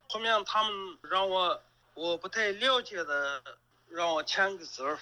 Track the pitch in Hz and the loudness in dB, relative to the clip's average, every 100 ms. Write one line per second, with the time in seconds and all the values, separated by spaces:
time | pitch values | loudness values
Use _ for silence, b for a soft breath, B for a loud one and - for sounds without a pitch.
0 | - 220 226 220 196 214 214 202 190 156 | -8 -2 2 2 2 2 2 -2 -6 -12
1 | 147 185 196 185 175 151 - _ _ - | -2 2 2 4 2 0 -6 _ _ -6
2 | 170 170 185 226 208 202 254 254 240 190 | -2 -2 -2 0 0 2 2 2 0 -6
3 | 151 143 139 139 - - _ _ _ 170 | -2 0 -2 -4 -10 -20 _ _ _ -2
4 | 170 156 156 196 196 190 160 - 143 151 | 0 2 0 2 2 0 -10 -6 -4 -4